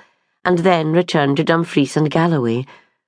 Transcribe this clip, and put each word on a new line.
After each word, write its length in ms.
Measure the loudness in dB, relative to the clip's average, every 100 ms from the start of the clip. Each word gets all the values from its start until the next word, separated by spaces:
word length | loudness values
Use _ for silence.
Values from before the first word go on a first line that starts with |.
| _ _ _ _ -2
and 140 | 0
then 320 | 2 0 0
return 440 | 0 0 0 0 0
to 60 |
Dumfries 540 | 0 0 0 -2 0 0
and 140 | 0
Galloway, 540 | 0 0 0 -2 -4 -6 -16 _ _